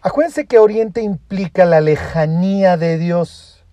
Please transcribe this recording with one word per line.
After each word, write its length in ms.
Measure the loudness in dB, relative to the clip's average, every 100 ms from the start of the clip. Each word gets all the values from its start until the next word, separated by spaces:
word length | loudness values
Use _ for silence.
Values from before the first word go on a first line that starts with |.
Acuérdense 440 | -4 -2 -2 -4 2
que 140 | 4
oriente 420 | 4 2 -4 -4
implica 640 | -6 -8 _ -8 -6 2 4
la 160 | 4
lejanía 960 | 2 -2 -2 -4 -2 0 -2 2 2 2
de 200 | -2 -2
Dios 680 | -2 -2 -4 -10 -20 _ _